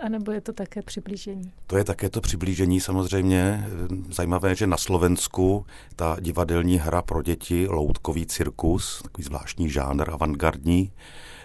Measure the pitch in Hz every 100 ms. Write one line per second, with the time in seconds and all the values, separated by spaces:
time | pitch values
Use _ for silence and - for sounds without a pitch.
0 | 220 220 208 214 208 202 190 214 202 -
1 | 190 202 - 196 185 - - 95 104 -
2 | 98 113 - 92 87 92 92 92 92 95
3 | 90 95 95 92 95 104 101 92 87 92
4 | 87 90 87 90 95 92 104 85 - 92
5 | 87 87 - - 92 101 98 - - -
6 | 82 82 85 85 82 85 85 90 78 87
7 | - 82 78 82 - 87 92 82 76 76
8 | - 80 80 - 73 - 80 92 - -
9 | - - 71 71 - - 82 71 67 71
10 | 78 78 78 71 82 67 71 87 95 -
11 | - - - -